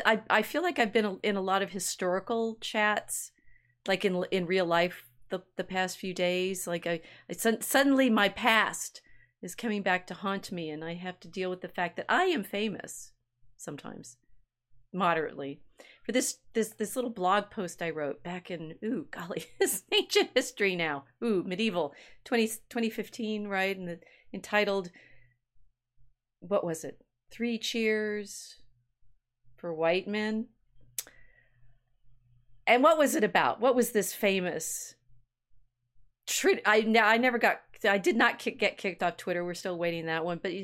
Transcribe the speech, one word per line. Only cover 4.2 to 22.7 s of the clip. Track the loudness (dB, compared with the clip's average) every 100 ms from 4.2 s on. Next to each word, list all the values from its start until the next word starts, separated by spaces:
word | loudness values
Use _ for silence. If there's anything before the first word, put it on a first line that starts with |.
| 0
in | -2 0
real | 2 2
life | 2 2 -2 -18 -20 -8
the, | -8 -6
the | -8
past | -4 -2 -2 -4
few | -8
days. | -2 0 2 0 -4 -4
Like, | -4 -2
I, | -4 -6 -18 -12
I |
sud-, | -2 0 0
suddenly | 2 4 6 6 6
my | 6 2
past | 2 4 4 4 -2 -10 -14 -20 -20 -20 _
is | -12
coming | -6 -4 -2
back | 0 0 -2
to |
haunt | -6 -4 -4 -6
me, | -8 -6
and | -6
I | -8
have | -8 -8 -10
to | -12
deal | -6 -6
with | -6
the | -8
fact | -4 -4 -4
that | 0
I | 2
am | 2 0
famous | -2 -4 -4 -6 -10 -14 -18 _ _ _ -20 -18
sometimes, | -12 -12 -12 -14 -18 -20 _ -20 _ _ _ -20 -10
moderately, | -2 0 0 -2 -6 -10 -10 -16 -20 -20 -12
for | -2
this, | 0 0 -4 -6
this, | -2 -2
this | -4 -6 -4
little | -4
blog | 0 2 2 0
post | -6 -8 -6
I | -6
wrote | -4 -6 -6
back | -8 -10 -8
in, | -10 -10 -8
ooh, | -6 -6 -6
golly, | -10 -8 -8 -8
<laughs> | 0
it's | 0 0 0
ancient | 0 2 2 4
history | 2 0 0 0 2
now. | 0 -2 -8 -6
Ooh, | 0 0
medieval, | 0 0 0 0 -2 -6 -20 -18
twenty, | -2 0 0 -2
twenty | -8